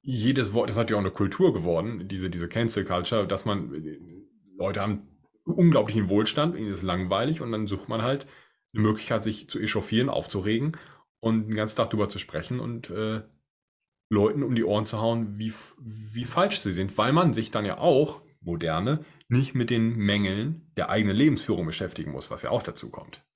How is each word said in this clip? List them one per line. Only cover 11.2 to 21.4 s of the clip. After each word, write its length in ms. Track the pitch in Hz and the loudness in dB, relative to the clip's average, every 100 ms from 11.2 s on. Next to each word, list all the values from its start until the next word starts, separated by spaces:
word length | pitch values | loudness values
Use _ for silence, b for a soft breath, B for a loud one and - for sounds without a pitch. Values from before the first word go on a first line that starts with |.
und 260 | 113 113 107 | 2 2 0
den 80 | 107 | -2
ganzen 220 | 107 - | -2 0
Tag 120 | 113 | 0
drüber 200 | 110 101 | 0 0
zu 100 | 95 | -2
sprechen 400 | - - - 127 | -6 -8 -4 -6
und, 300 | 113 117 - | -4 -8 -8
äh, 340 | 90 110 110 - _ _ _ _ _ _ _ _ | -4 -2 -4 -8 _ _ _ _ _ _ _ _
Leuten 340 | 104 104 147 | 4 4 2
um 120 | 131 117 | 0 0
die 80 | |
Ohren 220 | 92 104 107 | 2 2 0
zu 160 | 110 | 0
hauen, 360 | 117 117 107 104 | 0 0 -2 -4
wie 120 | 110 | -6
f-, 260 | 110 - - | -8 -16 -18
wie 420 | 117 107 107 113 | -16 -14 -10 -8
falsch 380 | 120 - 202 - | -2 2 2 0
sie 100 | 104 | -2
sind, 260 | 87 95 - | -2 -2 2
weil 140 | 113 | 4
man 220 | 156 180 | 6 4
sich 180 | 110 110 | 2 -2
dann 140 | 113 104 | -4 -4
ja 120 | - | 0
auch, 440 | 175 135 147 - _ _ | 4 4 4 -2 _ _
Moderne, 640 | 85 85 82 80 107 156 B B _ | -6 -2 0 0 0 -2 B B _
nicht 260 | 120 135 | 0 0
mit 160 | 131 117 | -2 0
den 280 | 120 113 117 | 2 2 2
Mängeln 720 | 101 104 98 98 131 165 - - | 2 2 2 0 -4 -6 -8 -6
der 120 | - | 0
eigenen 280 | 104 104 101 | 2 2 4
Lebensführung 480 | 151 - | 4 2